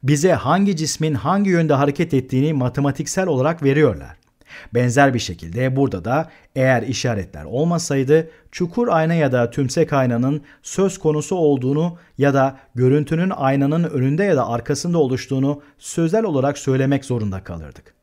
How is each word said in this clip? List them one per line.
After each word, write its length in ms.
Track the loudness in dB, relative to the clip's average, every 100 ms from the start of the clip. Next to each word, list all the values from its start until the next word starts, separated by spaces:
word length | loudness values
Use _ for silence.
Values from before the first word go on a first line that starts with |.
Bize 300 | 2 2 4
hangi 420 | 2 2 2 2 0
cismin 380 | -4 -2 -2
hangi 360 | -2 0 0 2
yönde 240 | 2 2
hareket 400 | 2 2 0 0
ettiğini 400 | 0 0 0 0
matematiksel 720 | 0 -2 0 -2 -2 -4 -2 0
olarak 360 | 0 0 2
veriyorlar. 540 | 2 4 4 2 -10 -20 _ _ _ -20 -4
Benzer 400 | 0 0 2 2
bir 60 | 2
şekilde 560 | -6 -10 -10 -4 -4 0
burada 300 | 0 -2 -4
da 240 | -4 -4 -12 _ -2
eğer 260 | 2 2
işaretler 640 | -2 -4 -4 -4 -6 -12
olmasaydı 840 | -8 -4 -2 -2 -2 -2 4 2 2 -12 _
çukur 360 | -6 -4 0 0
ayna 260 | 2 2
ya 180 | 2 2
da 180 | 2 0
tümsek 440 | -2 -2 0 0
aynanın 480 | 2 0 0 0 -2 -6 -20
söz 360 | -10 -2 -2 0
konusu 380 | -2 -2 -2 0
olduğunu 640 | 2 2 0 0 -2 -6 _ 0
ya 160 | 2
da 240 | 2 0 -2 _ 0
görüntünün 540 | 2 4 2 -2 -2 0
aynanın 480 | 0 2 0 0
önünde 400 | -2 0 0 0
ya 120 | 2 2
da 140 | 0
arkasında 480 | -4 -4 -4 -2 0
oluştuğunu 640 | 0 0 -4 -2 0 -2 -10 _
sözel 460 | -10 -2 0 0
olarak 340 | 0 0 0 -2
söylemek 480 | -2 0 2 0 -2
zorunda 380 | -4 -4 -8
kalırdık. 500 | -12 -14 -14 -20 -20 _